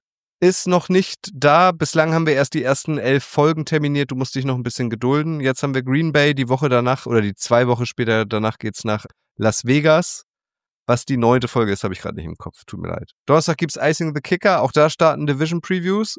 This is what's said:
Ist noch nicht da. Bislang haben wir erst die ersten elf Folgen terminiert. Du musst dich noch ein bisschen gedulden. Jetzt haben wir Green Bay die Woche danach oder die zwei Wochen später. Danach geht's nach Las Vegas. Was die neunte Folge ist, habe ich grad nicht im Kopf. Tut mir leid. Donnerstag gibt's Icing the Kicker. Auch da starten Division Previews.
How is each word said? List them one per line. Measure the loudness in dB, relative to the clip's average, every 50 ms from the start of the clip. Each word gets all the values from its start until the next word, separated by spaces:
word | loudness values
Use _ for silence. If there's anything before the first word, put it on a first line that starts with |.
| _ _ _ _ _ _ _ 0
Ist | 2 2 2 2 0
noch | 0 0 0 2 2
nicht | 2 2 0 0 -4 -14 -16 -16 -6
da. | 0 2 4 6 6 6 4
Bislang | 2 0 -2 -2 2 2 2 2 2
haben | 0 2
wir | 2 2
erst | 2 0 0 -2
die | -2 0
ersten | 0 -2 -2 -2 -4 -4 -2
elf | 0 0 0 0 0
Folgen | -2 0 2 2 2 2 0 -2
terminiert. | -2 -2 -2 0 0 0 -2 -2 -2
Du | -4
musst | -4 -6 -4 -4
dich | -4 -4
noch | -2 -2
ein | -4 -4
bisschen | -6 -4 -4 -4 -4
gedulden. | -4 -2 0 0 0 0 0 -2 -4 -2
Jetzt | -2 -2 -2 0 -2
haben | -2 -2
wir | -2 -2
Green | 0 0 0 2 2 2
Bay | 2 2 2 2
die | 0 0 0
Woche | 0 0 2 2
danach | 2 2 2 2 0 -2 -2
oder | 0 0 2
die | 2 0 -2
zwei | -6 -2 2 4 4 4 4
Wochen | 2 0 -2
später. | -4 -4 -4 -2 0 0 0 0
Danach | -2 -2 -2 -2 -2 -4 -4
geht's | -6 -10 -8 -6 -4
nach | -4 -4 -4 -6 -8 _ _ _ _ _
Las | -2 0 0 0 0 0
Vegas. | 0 2 2 4 4 4 4 2 -2 -6 -14 -16 _ _ _ _ _ _ _ _ _ _ _ _
Was | -2 -2 0 -2
die | -2 -2
neunte | 2 4 4 4 4 2
Folge | 0 -2 0 0 0 0
ist, | -2 -4
habe | -6 -6
ich | -8
grad | -10 -10 -10
nicht | -10 -12
im | -12 -12
Kopf. | -12 -14 -16 -18 _ -20
Tut | -16 -14 -12
mir | -10 -8
leid. | -8 -10 -10 -14 _ _ _
Donnerstag | 2 2 2 2 0 -2
gibt's | -4 -4 -6 -4 -2
Icing | -2 -2 -2 -2 -4 -6 -6
the | -6
Kicker. | -6 -4 -2 0 2 2 2 2 2
Auch | 0 2
da | 4 2 2
starten | 2 2 2 2 2 2 0 -2
Division | -2 -2 -2 -2 -2 -4
Previews. | -4 -4 -4 -2 -2 -2 -2 -2 -2 -4 -8